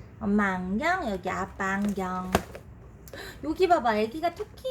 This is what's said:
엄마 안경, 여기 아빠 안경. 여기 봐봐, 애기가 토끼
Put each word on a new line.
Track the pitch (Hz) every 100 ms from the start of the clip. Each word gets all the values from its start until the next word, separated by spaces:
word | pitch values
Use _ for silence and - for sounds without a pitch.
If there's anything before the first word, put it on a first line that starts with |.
| - -
엄마 | 208 208 202
안경, | 185 180 208 311 370 277
여기 | 185 180
아빠 | 180 190 - 190
안경. | 196 208 196 185 185 185 185 - - - - - - - - - -
여기 | 285 320 359
봐봐, | 330 233 214
애기가 | 220 311 339 339
토끼 | 415 - 523